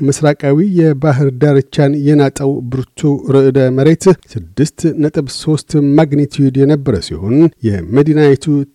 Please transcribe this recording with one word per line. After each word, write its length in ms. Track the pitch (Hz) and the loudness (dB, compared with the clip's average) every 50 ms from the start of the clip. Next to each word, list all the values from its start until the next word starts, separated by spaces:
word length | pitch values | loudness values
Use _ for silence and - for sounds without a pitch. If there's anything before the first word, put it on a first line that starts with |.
ምስራቃዊ 580 | 143 139 135 - 156 147 147 - - 139 139 151 190 208 185 | -2 -2 -2 0 0 -2 -2 0 -2 0 0 0 0 0 0
የባህር 540 | 170 160 156 147 131 156 156 127 131 147 139 131 | 2 2 2 0 0 0 0 0 0 0 -2 0
ዳርቻን 560 | 123 147 147 139 139 135 - - - 147 139 143 147 | 0 0 2 2 2 0 -2 -2 0 0 0 0 0
የናጠው 540 | 143 143 151 147 143 135 - - 143 135 143 - 127 | 0 2 2 2 2 0 -2 -2 -4 -4 -4 -4 -6
ብርቱ 360 | 120 127 131 123 - _ - - 147 143 135 - - | -6 -8 -8 -8 -10 _ -4 -2 -2 -2 -2 -2 0
ርዕደ 280 | 135 135 135 135 131 139 131 127 | 2 2 2 2 2 2 0 0
መሬት 340 | 127 135 139 156 165 - - 190 175 - _ - | 0 2 2 2 2 2 2 2 0 0 _ -10
ስድስት 520 | - 113 82 82 - - 131 - - - - 165 - 160 | -14 -14 -14 -8 -4 -4 -4 -4 -4 -4 -4 -4 -2 -2
ነጥብ 280 | 147 151 - 165 143 127 | -2 -2 -2 -4 -6 -6
ሦስት 380 | - - - 156 156 143 - - - 151 143 143 | -10 -8 -4 -4 -4 -4 -4 -4 -2 0 0 2
ማግኒቲዩድ 680 | 143 151 160 147 143 147 143 139 - - 139 135 131 | 2 2 2 2 0 -2 -2 -2 -2 0 0 0 2
የነበረ 400 | 135 139 139 151 143 135 135 110 87 | 2 2 2 2 0 -2 -2 -4 -4
ሲሆን፣ 340 | - - 78 76 90 104 123 147 165 160 - _ | -4 -8 -10 -8 -4 -2 2 2 2 2 0 _
የመዲናይቱ 840 | - 110 101 92 82 95 110 135 147 156 151 151 151 143 135 - - 156 147 143 139 - | -4 -4 -4 -4 -4 -2 0 0 2 2 2 2 2 2 2 2 0 -2 -2 -2 -2 -4